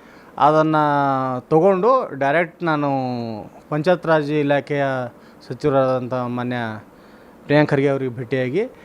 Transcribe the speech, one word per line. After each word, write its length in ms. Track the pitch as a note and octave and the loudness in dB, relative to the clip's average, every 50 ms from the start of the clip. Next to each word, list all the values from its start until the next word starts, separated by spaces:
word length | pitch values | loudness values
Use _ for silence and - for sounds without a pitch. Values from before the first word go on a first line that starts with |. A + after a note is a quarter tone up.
| - - - - - - - - | -16 -20 -20 -20 -20 -16 -2 2
ಅದನ್ನು 440 | C3+ D3+ D#3 D#3 D#3 D#3 D#3 D3+ D3+ D3 C#3+ C#3+ C#3 C#3 C3+ C3 C3 C3 B2+ B2+ B2 - | 4 4 6 4 4 4 2 2 2 2 2 2 0 0 0 -2 -2 -4 -4 -6 -4 0
ತಗೊಂಡು 720 | D#3 D#3+ E3+ G3 G3 F3+ F#3 A#3 C4 C4 A3+ - - C3+ | 2 4 4 4 4 4 2 2 2 2 0 -4 -6 -4
ಡೈರೆಕ್ಟ್ 460 | C#3 C#3 C#3+ E3 F3 E3 - - F3 | -2 0 0 0 0 -2 -6 -6 -2
ನಾನು 240 | E3+ D#3 D3 D3 C#3+ C#3 C3+ C3 B2+ B2 A#2+ A#2 A2+ A2+ G#2 - - - - - - | -2 0 0 0 -2 -2 -2 -4 -4 -6 -6 -6 -8 -10 -10 -12 -16 -18 -20 -10 -6
ಪಂಚಾಯತ್ 380 | D3+ D3+ D3 F#3 F3+ E3 - | -6 -2 0 2 0 2 2
ರಾಜ್ 240 | D#3+ D#3+ D#3 D3 C#3+ | 2 2 2 2 0
ಇಲಾಖೆಯ 540 | D3+ D3+ D3 C#3+ C#3+ C#3+ C#3 - D3 C#3+ C#3 C3+ C3 C3 B2 A#2+ - - - - - - - - | 0 0 0 2 0 0 0 -2 -2 -2 -2 -2 -2 -2 -4 -6 -10 -16 -20 -20 -20 -20 -14 -14
ಸಚಿವರಾದಂಥ 680 | C3 A#2+ - D3+ C3+ C3+ C3 C3 C3 B2+ B2+ A#2+ B2+ | -10 -4 -2 0 2 2 2 2 0 -2 -2 -4 -4
ಮಾನ್ಯ 420 | B2+ B2 B2 A#2+ B2 A#2+ B2 B2 B2 A#2 A2 G#2+ G#2+ - - - - - - - - - - - - - | -4 -4 -4 -4 -6 -6 -6 -4 -6 -6 -6 -8 -10 -14 -20 -20 -20 -20 -20 -20 -20 -20 -20 -20 -16 -4
ಪ್ರಿಯಾಂಕ್ 260 | - D3 D3 D3+ C#3+ | 2 2 4 4 4
ಖರ್ಗೆ 180 | D3+ C#3 C3+ C#3 | 2 2 2 0
ಅವರಿಗೆ 280 | C#3 C3+ C3+ C3 A#2+ | 0 -2 -4 -6 -6
ಭೇಟಿಯಾಗಿ, 520 | C3 B2+ A2+ C#3 C3 B2+ B2+ C3 F#3 A3+ C4 - - - | -8 -8 -4 -4 -4 -2 -2 -2 -4 -4 -6 -8 -16 -20